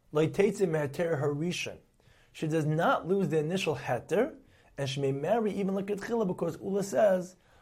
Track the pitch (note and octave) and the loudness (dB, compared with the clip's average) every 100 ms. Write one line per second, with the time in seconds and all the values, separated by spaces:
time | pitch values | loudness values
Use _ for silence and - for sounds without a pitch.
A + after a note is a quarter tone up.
0 | _ D3+ D#3+ - G#3 G3+ F#3 D#3 C#3+ C3+ | _ 0 2 4 2 2 0 0 -2 -2
1 | E3 D3+ D3 D3 E3+ D#3+ - F2+ _ _ | -2 0 0 -2 -2 -4 -8 -12 _ _
2 | _ _ _ - D#3+ D#3+ D3 D#3 G3+ C4+ | _ _ _ -6 -2 0 2 2 2 2
3 | D#3+ G3 E3 D#3 D3+ F#3+ E3+ C3+ - B2 | 0 0 2 0 0 0 -2 -2 -2 -4
4 | - F3 C#4+ - - _ _ - C#3 C3+ | 0 0 0 -4 -20 _ _ -6 -6 -2
5 | C#3 C#3 D3+ A#3 G#3+ G3 F#3+ G3 G3 G3 | 0 0 0 2 0 0 -2 -2 -4 -6
6 | - A#3 G3 F#3 E3+ D#3 - G3 G3 B3 | -2 -2 -2 -2 -4 -4 -4 -4 0 4
7 | G#3+ F#3 F3 - _ _ | 4 4 -2 -14 _ _